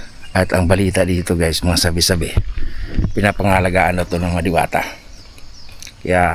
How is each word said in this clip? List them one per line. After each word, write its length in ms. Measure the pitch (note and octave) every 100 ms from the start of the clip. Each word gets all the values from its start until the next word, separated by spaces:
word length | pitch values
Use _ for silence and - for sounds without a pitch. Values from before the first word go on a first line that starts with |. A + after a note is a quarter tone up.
| - - -
At 240 | F#2+ F#2 F#2
ang 80 | E2
balita 400 | F#2+ F#2+ F#2+ F2+
dito, 320 | F2+ E2+ F2
guys, 240 | E2 D#2+
mga 160 | F2 E2
sabi-sabi, 560 | F2 E2+ - F2 C#2+ - - - - - - - -
pinapangalagaan 880 | A2 G2+ F#2+ G2 F#2+ F#2 F2+ E2+ F2+
na 80 | F2
to 80 | F2
ng 160 | F2
mga 120 | F2 E2+
diwata. 320 | E2 - - - - - - - - - - - - - -
Kaya 320 | - F2+ F2